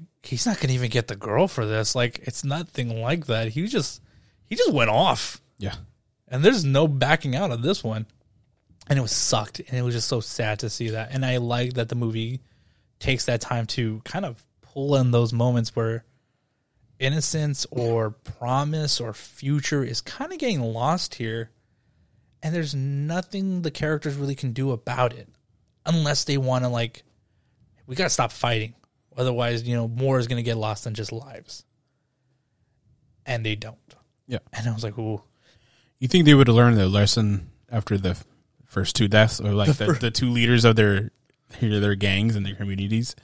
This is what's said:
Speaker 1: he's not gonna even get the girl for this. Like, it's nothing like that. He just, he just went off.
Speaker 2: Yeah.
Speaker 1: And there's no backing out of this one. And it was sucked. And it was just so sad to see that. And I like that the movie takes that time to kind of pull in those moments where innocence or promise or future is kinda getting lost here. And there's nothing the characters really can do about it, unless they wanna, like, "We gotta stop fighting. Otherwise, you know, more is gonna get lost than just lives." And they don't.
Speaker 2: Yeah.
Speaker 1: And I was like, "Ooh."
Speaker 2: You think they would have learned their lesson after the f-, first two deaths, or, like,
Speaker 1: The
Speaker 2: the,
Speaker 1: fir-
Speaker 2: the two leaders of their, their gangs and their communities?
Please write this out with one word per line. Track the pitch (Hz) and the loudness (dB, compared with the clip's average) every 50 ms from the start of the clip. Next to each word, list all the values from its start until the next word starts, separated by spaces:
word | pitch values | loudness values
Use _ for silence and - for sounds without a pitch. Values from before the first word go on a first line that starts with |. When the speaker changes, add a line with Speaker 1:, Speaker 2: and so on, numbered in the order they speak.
| 160 _ _ _ - | -12 _ _ _ -10
Speaker 1:
he's | - 131 117 - | -8 -6 -2 -2
not | 240 202 - | -2 -2 -2
gonna | 165 131 127 | -2 -2 0
even | 123 127 117 | 0 -2 0
get | 117 120 110 - | 0 -2 -2 -2
the | 107 | -8
girl | 98 - 107 104 135 190 190 | -10 -6 -2 0 2 0 0
for | - - 110 | 0 -4 -2
this. | 107 107 110 107 - - | -2 -2 -2 -2 -2 0
Like, | 127 120 120 - - - | 0 0 -2 -2 -6 -10
it's | 127 - - - | -8 -8 -6 -6
nothing | 135 139 165 165 - - - 123 117 113 113 | -4 -4 -4 -6 -8 -6 -6 -6 -4 -4 -4
like | 113 123 165 175 147 | -2 -2 -2 -2 -2
that. | - 113 113 113 110 | -2 -2 0 0 -2
He | 110 147 180 226 | -2 -4 -4 -2
just, | 277 202 135 - - - _ _ _ - _ _ _ _ _ | -2 -2 -2 -2 -6 -12 _ _ _ -20 _ _ _ _ _
he | _ 220 | _ -2
just | 285 494 370 | 0 2 2
went | 190 131 117 110 | 4 2 2 4
off. | 107 127 185 175 117 - - - - - _ _ _ _ | 4 4 4 2 2 0 -2 -8 -8 -12 _ _ _ _
Speaker 2:
Yeah. | 98 92 - - - - _ _ _ _ _ _ _ _ | -8 -8 -8 -10 -16 -20 _ _ _ _ _ _ _ _
Speaker 1:
And | 127 131 156 | -4 4 4
there's | 220 269 208 156 | 4 4 4 2
no | 135 135 139 160 151 | 2 4 4 4 2
backing | 139 131 131 139 160 160 - 139 123 | 2 0 2 2 0 0 0 -4 -4
out | 156 202 - | -2 -2 -2
of | 120 113 | -4 -2
this | 120 165 202 - - | -2 -2 -2 -2 -2
one. | 113 110 110 107 _ _ _ _ _ _ _ _ _ _ _ _ _ _ _ - - | -6 -6 -6 -8 _ _ _ _ _ _ _ _ _ _ _ _ _ _ _ -2 0
And | 143 135 | 0 0
it | |
was | 123 107 | 0 0
sucked. | - - - - 131 110 107 - - - | -2 -2 0 2 0 0 0 -4 -10 -16
And | - - 127 123 | -12 -6 -6 -4
it | |
was | 123 120 117 | -2 -2 -2
just | 117 - - | -2 -2 -2
so | 135 113 | -2 -4
sad | - - - - 113 107 107 104 | -4 -6 -6 -4 -2 -2 -2 -4
to | - 107 | -6 -8
see | - - 117 110 | -6 -6 -6 -6
that. | 110 113 110 117 | -6 -6 -8 -6
And | 135 135 131 | -4 -4 -2
I | 127 127 123 | 0 0 -2
like | 120 117 120 120 123 123 127 | -2 -2 -2 -2 -2 -2 -2
that | 123 117 113 | -4 -4 -2
the | 123 | -2
movie | 120 120 113 110 113 113 117 127 131 _ _ _ _ _ _ _ _ _ _ _ _ | -2 -2 -2 -2 -4 -6 -6 -8 -10 _ _ _ _ _ _ _ _ _ _ _ _
takes | - 139 127 117 - | -2 -2 -2 0 0
that | - 120 110 | -2 -2 -2
time | - - 123 120 113 - | -2 -4 -4 -4 -4 -4
to | - 131 117 110 110 107 - | -4 -4 -2 -4 -4 -6 -10
kind | - - 180 202 | -10 -8 -8 -8
of | 143 113 - - _ _ _ | -8 -10 -14 -20 _ _ _
pull | _ - _ 139 135 143 143 | _ -16 _ -6 -2 2 2
in | 135 127 123 | 4 4 4
those | 117 117 120 113 123 | 4 4 4 2 2
moments | 117 120 127 123 120 113 - - | 0 2 2 2 0 0 -2 -2
where | 120 113 113 113 113 - _ _ _ _ _ _ _ _ _ _ _ _ _ _ _ _ _ _ _ | -2 -2 -2 -4 -6 -10 _ _ _ _ _ _ _ _ _ _ _ _ _ _ _ _ _ _ _
innocence | 131 135 147 160 - - - 156 151 147 139 - - - | -2 -2 0 0 -2 -2 -2 -2 -2 -2 -2 -4 -6 -6
or | - 123 120 117 113 113 110 107 | -4 -2 0 0 0 0 0 -2
promise | 107 _ _ - - _ 120 120 131 139 147 151 156 156 151 139 - - | -6 _ _ -18 -14 _ -4 -2 0 0 0 0 -2 -4 -2 -2 -2 -2
or | 117 113 104 | -4 -8 -10
future | - - - - - 139 135 147 147 139 - 147 143 127 | -12 -16 -18 -16 -8 -4 -2 -2 -2 0 -2 -2 -2 -2
is | 117 117 - | -2 -4 -8
kinda | - - - - 277 339 381 311 | -8 -10 -10 -10 -10 -10 -8 -4
getting | 302 240 202 139 | -4 -2 -2 -2
lost | 120 113 110 113 123 147 170 185 - - - | -2 -4 -4 -2 0 0 0 -2 -4 -8 -8
here. | - 117 110 113 117 113 - _ _ _ _ _ _ _ _ _ _ _ _ _ _ _ _ _ _ | -8 -6 -6 -6 -6 -8 -10 _ _ _ _ _ _ _ _ _ _ _ _ _ _ _ _ _ _
And | - 160 170 | -6 -4 -4
there's | 175 160 143 143 | -2 -4 -4 -4
nothing | 135 135 139 143 139 147 156 165 180 180 - 202 196 196 190 185 180 165 | -4 -4 -2 -2 -4 -4 -4 -4 -4 -6 -6 -6 -4 -4 -2 -2 -2 -4
the | 151 | -4
characters | 139 - 156 156 156 147 - 151 139 | -4 -2 -2 -2 -2 -2 -2 -4 -4
really | 143 139 139 139 | -4 -4 -4 -4
can | - - 127 113 | -4 -4 -6 -4
do | 127 135 135 | -2 -2 -2
about | 123 113 _ - 123 131 127 117 117 | -2 -4 _ -4 0 0 0 0 0
it, | - - - _ _ _ _ _ _ _ _ _ _ _ | -4 -18 -20 _ _ _ _ _ _ _ _ _ _ _
unless | 160 170 165 151 147 147 - - | 0 0 2 2 2 0 0 0
they | - 139 139 | 0 0 0
wanna, | 131 127 127 127 127 123 | 2 2 2 2 0 0
like, | 120 117 117 113 _ - _ _ _ _ _ _ _ _ _ _ _ _ _ _ _ _ _ - | 0 -2 -2 -4 _ -14 _ _ _ _ _ _ _ _ _ _ _ _ _ _ _ _ _ -10
"We | 127 | -4
gotta | 127 180 170 | -2 0 0
stop | - - 123 - | 2 2 0 0
fighting. | - - - 120 117 110 107 110 - _ _ _ _ _ _ _ _ 127 | 0 -2 0 0 0 0 -2 -4 -10 _ _ _ _ _ _ _ _ -2
Otherwise, | 127 127 120 120 120 120 120 113 117 | -2 0 0 0 0 0 -2 -2 -2
you | 123 120 | -2 -2
know, | 120 117 113 | -2 -2 -2
more | 117 123 135 135 135 127 | -2 -2 0 2 2 2
is | 117 113 | 0 0
gonna | 127 120 113 | -2 -4 -2
get | 117 113 113 | -2 -2 -2
lost | 110 107 104 - - | -2 -4 -4 -6 -6
than | 120 107 | -8 -6
just | 113 107 - | -6 -8 -8
lives." | 113 113 139 139 117 - - - - - - _ _ _ _ _ _ _ _ _ _ _ _ _ _ _ _ _ _ _ _ _ _ _ _ _ _ _ _ _ _ _ _ | -8 -10 -12 -14 -18 -20 -18 -18 -20 -20 -20 _ _ _ _ _ _ _ _ _ _ _ _ _ _ _ _ _ _ _ _ _ _ _ _ _ _ _ _ _ _ _ _
And | 143 123 113 110 | -6 -6 -4 -2
they | 110 107 | -4 -4
don't. | 104 110 110 113 _ _ _ - _ _ _ _ _ _ - | -4 -6 -14 -16 _ _ _ -20 _ _ _ _ _ _ -10
Speaker 2:
Yeah. | 120 110 _ - - | -10 -10 _ -10 -12
Speaker 1:
And | 110 110 123 | -6 -4 -4
I | 113 | -4
was | 110 117 | -4 -6
like, | 107 104 120 | -8 -8 -6
"Ooh." | 110 110 107 101 - _ _ _ _ _ _ _ _ _ _ _ _ _ _ _ | -6 -6 -6 -8 -10 _ _ _ _ _ _ _ _ _ _ _ _ _ _ _
Speaker 2:
You | 131 127 | -2 2
think | - 180 160 | 4 6 10
they | 151 147 | 10 10
would | 135 135 120 | 10 10 8
have | 113 | 8
learned | 117 120 120 117 104 | 8 8 8 8 6
their | 95 92 | 4 4
lesson | 98 101 104 104 - 117 107 104 101 92 82 - - _ _ _ | 4 4 4 4 4 2 2 2 0 -2 -4 -10 -18 _ _ _
after | 117 110 - - 107 95 | -6 -6 -2 -2 -2 0
the | 95 92 | 0 -2
f-, | 87 - - _ _ _ _ _ _ _ - | -2 -4 -8 _ _ _ _ _ _ _ -20
first | _ - 101 95 - - | _ -4 -2 -2 0 2
two | - 107 98 | 2 2 6
deaths, | 107 107 110 110 - - | 6 6 6 6 4 -2
or, | - 104 101 | -2 0 2
like, | 104 101 151 | 2 4 2
Speaker 1:
The | 139 - 107 | 2 2 2
Speaker 2:
the, | 180 151 | 0 2
Speaker 1:
fir- | 117 | 2
Speaker 2:
the | 120 113 | 0 -2
two | 113 - 131 123 | 0 0 0 2
leaders | 120 120 117 120 123 117 117 | 2 4 4 6 6 8 8
of | 117 110 | 8 8
their, | 113 107 101 101 98 110 - _ _ _ _ _ _ _ _ - - | 8 6 6 4 2 0 -4 _ _ _ _ _ _ _ _ -6 -4
their | 127 107 104 104 101 101 101 | -2 0 2 2 2 2 0
gangs | 98 101 101 95 101 107 113 110 | 0 0 0 2 2 2 2 0
and | 101 98 | 0 -4
their | 98 98 | -6 -6
communities? | - 101 98 98 95 98 98 110 113 123 - - - | -8 -6 -6 -4 -4 -2 -2 0 -2 -2 -2 -6 -6